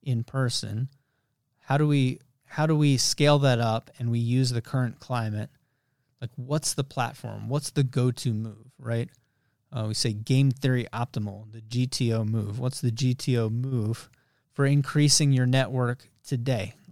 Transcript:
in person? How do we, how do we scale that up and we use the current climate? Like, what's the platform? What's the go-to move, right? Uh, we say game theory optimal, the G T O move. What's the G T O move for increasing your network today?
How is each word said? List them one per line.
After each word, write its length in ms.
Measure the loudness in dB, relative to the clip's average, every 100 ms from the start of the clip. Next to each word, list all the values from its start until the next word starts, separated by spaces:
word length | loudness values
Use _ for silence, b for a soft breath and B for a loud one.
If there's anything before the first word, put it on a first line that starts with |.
in 220 | -4 -4
person? 640 | -2 -2 -2 -2 -6 -6 -6 -10 _ _ _ _ _ _
How 180 | -2 2
do 100 | 4
we, 320 | 4 2 -2 _ _ _
how 200 | -2 2
do 80 |
we 220 | 4 4 4
scale 420 | 2 2 4 6
that 200 | 4 4
up 300 | 2 0 -4 -6
and 120 | -2
we 80 | 0
use 300 | 2 2 2
the 140 | 0
current 360 | -2 -2 -2 -4
climate? 520 | -6 -4 -4 -4 -8 _ _ _ _ _ _ _
Like, 100 | -14
what's 380 | -12 -4 -4 -2
the 100 | -4
platform? 680 | -4 -2 -4 -4 -12 -10 -4
What's 200 | -4 -4
the 140 | -2
go-to 480 | 0 2 0 0 -4
move, 400 | -4 -6 -12 -20 _
right? 320 | -6 -4 -4 _ _ _ _ _ _
Uh, 140 | -6 -4
we 60 |
say 200 | -2 -2
game 360 | -4 2 4 4
theory 360 | 2 0 0 -2
optimal, 600 | -6 -6 -4 -6 -8 -16
the 80 | -18
G 260 | -8 -2 -2
T 260 | 0 0
O 100 | 0
move. 340 | 0 -2 -2 -4
What's 220 | -4 -2
the 100 | -4
G 220 | 0 0
T 240 | 0 0 0
O 140 | 0
move 580 | -2 -2 -2 -2 -4 -8 _ _ _ _
for 100 | -2
increasing 640 | 2 2 2 2 4 4 4
your 160 | 4 4
network 600 | 2 2 0 -2 -4 -10 _ -8
today? 460 | -4 -2 -2 -4 -10 -20